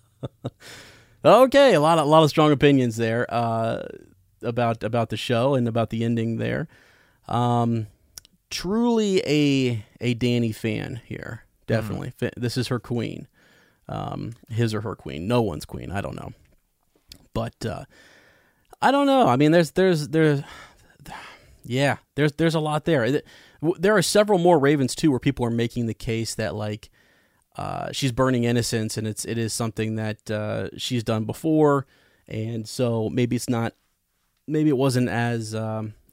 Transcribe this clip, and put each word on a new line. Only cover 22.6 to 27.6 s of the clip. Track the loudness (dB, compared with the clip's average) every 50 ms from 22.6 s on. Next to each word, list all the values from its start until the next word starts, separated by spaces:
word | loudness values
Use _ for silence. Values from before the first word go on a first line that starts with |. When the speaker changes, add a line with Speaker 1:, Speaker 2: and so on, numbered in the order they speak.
Speaker 1:
lot | -2 -2 -4 -2 0
there. | 0 2 2 2
Th-, | 2 0 -2 -4 -8 -16 -20 -20 -20 _ _
w-, | -2 -2 -2 0
there | 0 2 2
are | 2
several | 2 4 4 4 4 4 4 4
more | 6 6 6 6
Ravens, | 6 4 4 2 0 -2 -2
too, | 0 2 2
where | 2 2
people | 0 -2 0 0 -2
are | -2
making | 0 -2 -2 -2 -2 -4 -4
the | -4 -4
case | -6 -6 -4 -4 -4 -4 -6 -6
that, | -6 -6 -4 -4
like, | -6 -6 -6 -8 -8 -12 -18 _ _ _ _ _ _ _ _ _ _ _ _ _
uh, | -10